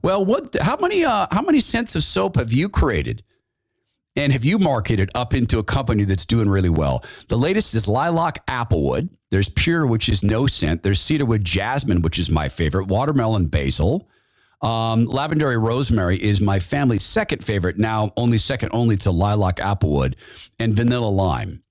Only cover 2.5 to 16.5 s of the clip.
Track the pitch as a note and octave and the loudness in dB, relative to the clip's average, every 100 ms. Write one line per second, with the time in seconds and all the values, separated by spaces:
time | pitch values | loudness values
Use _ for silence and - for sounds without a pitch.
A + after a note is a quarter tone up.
2.5 | A#2+ G3 - D#3 F#2+ A#1+ A#1 - _ _ | 0 0 2 2 2 -2 -8 -12 _ _
3.5 | _ _ _ _ _ _ - C#3+ C3 B2 | _ _ _ _ _ _ -2 2 2 2
4.5 | G#3 F3+ B2 G2 G#2+ F#2+ A#2+ A#2+ C3+ A#2+ | 2 2 0 0 0 0 -2 -2 0 0
5.5 | A2+ G2+ C3+ A#2+ A2 G2+ G2 - A#2 G2+ | 0 0 -2 0 0 2 0 0 2 2
6.5 | G2 F#2 D#2+ C#2+ B1+ - - - A2+ C#3+ | 2 2 2 0 -2 -6 -20 -4 0 2
7.5 | G3+ - A2+ G#2+ A2+ D#3+ E3 E3 - - | 0 0 -2 -2 0 0 0 -2 -4 -6
8.5 | B2+ A#2 F2 C#2 B1+ F3+ _ _ F#2+ G2 | -4 -2 0 0 -2 -4 _ _ -2 0
9.5 | - - E3+ C#3+ A2+ - G#2 G2+ A2 C3 | -2 0 2 2 0 0 0 0 0 0
10.5 | - D#2 D#2+ G2 G2 - D#3 C3 A2 F#2 | 0 -2 -2 0 -2 0 0 0 0 0
11.5 | - G#2 C3+ B2+ F2+ D#2+ E2 D#2 D#2+ D2 | -2 -2 -2 0 0 0 -2 0 0 -2
12.5 | - D#2+ F2+ F#2+ G2 C#3 C#3+ A2 A2 E2 | -2 -2 -2 0 0 2 0 0 0 0
13.5 | - C#2 - D#2 E3 - _ _ _ _ | 0 -2 0 0 0 -6 _ _ _ _
14.5 | _ A2+ A2+ A2+ A2+ A#2 C3 D3+ D3+ D3+ | _ -4 -2 0 2 0 0 -2 0 0
15.5 | A#2+ A2 A#2+ C3+ A2 F2+ F#2+ G#2 G2+ G2+ | 2 0 0 0 0 2 0 2 2 2